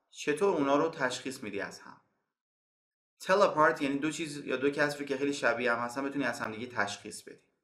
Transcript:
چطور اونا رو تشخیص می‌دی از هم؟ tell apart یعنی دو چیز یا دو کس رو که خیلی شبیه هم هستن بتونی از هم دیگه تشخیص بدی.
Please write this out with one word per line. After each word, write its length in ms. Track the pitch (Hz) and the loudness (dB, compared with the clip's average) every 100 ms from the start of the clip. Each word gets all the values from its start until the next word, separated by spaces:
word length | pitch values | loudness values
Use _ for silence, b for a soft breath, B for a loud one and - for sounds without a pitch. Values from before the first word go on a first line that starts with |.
| _ | _
چطور 440 | - 147 147 202 | -6 -2 2 2
اونا 220 | 165 139 143 | 4 4 4
رو 120 | 160 | 2
تشخیص 540 | 156 131 123 135 - | 0 -2 -2 -8 -8
می‌دی 180 | 104 98 | -8 -6
از 200 | 90 - | -8 -10
هم؟ 200 | - - _ _ _ _ _ _ _ _ _ _ _ _ - | -18 -20 _ _ _ _ _ _ _ _ _ _ _ _ 2
tell 160 | 196 | 4
apart 400 | 190 151 156 156 | 6 6 4 4
یعنی 160 | 139 139 | 0 0
دو 120 | 156 | -2
چیز 260 | 151 156 143 | -2 -6 -8
یا 200 | - 127 | -4 0
دو 140 | 143 | 2
کس 300 | 151 147 143 | 2 0 0
رو 60 | 139 | -4
که 100 | 131 | -2
خیلی 160 | 143 | -2
شبیه 400 | 139 123 117 120 | 2 2 2 0
هم 60 | 117 | 0
هستن 260 | 120 139 | -2 -4
بتونی 200 | 139 143 | -4 -2
از 160 | 123 120 | -4 -4
هم 120 | 113 | -6
دیگه 140 | 110 123 | -6 -6
تشخیص 560 | 120 101 - 104 - | -2 -4 -4 -12 -14
بدی. 240 | - - _ _ | -16 -20 _ _